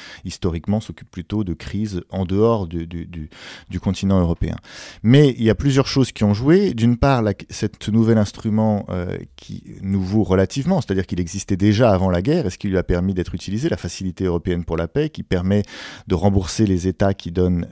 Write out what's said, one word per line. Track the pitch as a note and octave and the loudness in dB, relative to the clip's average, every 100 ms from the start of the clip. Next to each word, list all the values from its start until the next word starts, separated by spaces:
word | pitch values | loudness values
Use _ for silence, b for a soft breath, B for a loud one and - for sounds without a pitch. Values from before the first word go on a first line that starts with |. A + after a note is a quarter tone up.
| B B | B B
historiquement, | F#2+ - F#2 D#2+ F2 G#2+ | -14 -4 -4 -4 -2 -4
s'occupe | - - - | -4 -14 -14
plutôt | - E2 G#2 | -14 -6 -4
de | G2 | -4
crises | D#2+ - G2+ G#2+ F#2 - | -6 -8 -6 -6 -6 -8
en | F#2 | -6
dehors | F2+ G2 A2+ A2+ F2 | -2 2 2 2 -2
du, | E2+ E2 | -6 -8
du, | E2+ E2+ | -10 -10
du, | E2+ D2+ B B B B | -12 -14 B B B B
du | F2+ | -6
continent | G2+ F#2 F#2+ F#2+ | -4 -2 2 4
européen. | E2+ E2+ E2 D#2+ B B B B | 2 0 -2 -6 B B B B
Mais | G#2+ C#3 D3 A#2 | 6 8 8 4
il | |
y | A2 | 2
a | G2+ | 2
plusieurs | C#3+ C3+ C3 | 2 2 2
choses | C#3 B2+ | 2 0
qui | - | 2
ont | G#2 | 2
joué. | G#2 C3 F#3 G3 | 2 4 4 4
D'une | A#2+ A#2 A#2+ | 2 2 4
part, | C#3 C3 | 2 2
la, | G#2+ G2 - | 0 -2 -8
cet | - G#2+ - - | -6 -6 -6 -2
nouvel | A2 A2+ A2 | 2 4 4
instrument, | G2+ - A2+ G#2+ A2 G#2 - | 2 -2 -2 0 0 0 -4
euh, | F#2 F2+ F2+ E2+ - | -6 -6 -8 -12 -20
qui, | - F#2+ - G2 | -16 -16 -16 -10
nouveau | G2 G2 F#2 G#2+ | -4 -2 0 0
relativement, | F#2 F#2 F#2+ - C#3 F#3 | 2 2 2 0 0 0
c'est-à-dire | - F#2+ F#2 | 0 -4 -2
qu'il | F2 | -4
existait | E2+ G2 - F#2+ | -4 -6 -4 0
déjà | G2+ G#2 B2 | 2 4 4
avant | F#2+ F#2 | 4 2
la | F2 | 0
guerre, | G2+ E3+ G#2+ | 0 0 -2
et | |
ce | - | -4
qui | G2+ | -2
lui | F#2 | -2
a | |
permis | E2 F2 F#2 F#2 | 0 0 0 -2
d'être | E2+ | -4
utilisé, | - - G#2 D#3+ | -6 -6 -4 -4
la | F#2+ | -4
Facilité | F2+ - F#2+ E2+ F#2 | -8 -8 -8 -4 -2
européenne | E2+ F2+ F2 | -2 -2 -4
pour | E2+ E2 | -2 -4
la | E2 | -2
paix, | C3+ D#3 | -2 -4
qui | - | -6
permet | - A2+ F#2 G2+ G2 B B B - | -4 -2 2 0 0 B B B -4
de | |
rembourser | F2 G2 G2 F2 - G#2+ | 0 2 2 0 0 2
les | F#2 F#2 | 2 0
États | - G2 G2 | 0 0 0
qui | F2 | -4
donnent, | F2 F2+ F2 - | 0 2 0 -2